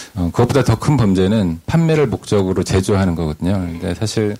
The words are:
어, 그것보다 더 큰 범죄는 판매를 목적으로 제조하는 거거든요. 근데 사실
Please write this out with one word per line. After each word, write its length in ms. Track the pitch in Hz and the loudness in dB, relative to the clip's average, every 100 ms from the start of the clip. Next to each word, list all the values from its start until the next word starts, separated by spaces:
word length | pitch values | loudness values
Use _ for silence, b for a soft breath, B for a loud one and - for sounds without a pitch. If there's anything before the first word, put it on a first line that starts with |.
| B 95 | B -6
어, 140 | 87 | -4
그것보다 320 | - 120 139 | 0 2 2
더 120 | 117 113 | 2 0
큰 200 | - 147 | 2 2
범죄는 640 | 107 92 92 110 92 82 | 2 2 2 2 0 -2
판매를 440 | - 165 165 156 135 | -2 0 2 2 0
목적으로 540 | 98 - 107 92 92 | -2 -2 0 0 0
제조하는 520 | 90 98 98 98 95 | 0 0 0 0 0
거거든요. 380 | 82 80 76 87 | 0 -4 -4 -2
근데 420 | 98 87 82 90 | -2 -4 -6 -6
사실 420 | 92 110 113 104 | -4 -4 -2 -2